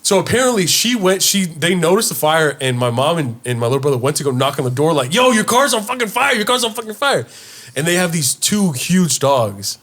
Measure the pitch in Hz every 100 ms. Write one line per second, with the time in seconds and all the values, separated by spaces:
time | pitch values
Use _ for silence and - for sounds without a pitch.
0 | - 196 160 220 262 226 165 - 226 247
1 | 185 190 - 202 185 156 165 185 160 196
2 | 226 170 151 160 151 - 131 123 123 120
3 | 143 170 135 117 123 120 117 139 143 131
4 | 131 156 139 127 135 143 127 127 156 156
5 | 123 190 254 226 208 240 277 240 208 254
6 | 220 240 277 240 208 247 233 220 220 214
7 | 277 196 123 - - - - - 160 180
8 | 180 165 127 - - 208 190 127 - 185
9 | 170 - 135 135 110 101 95 -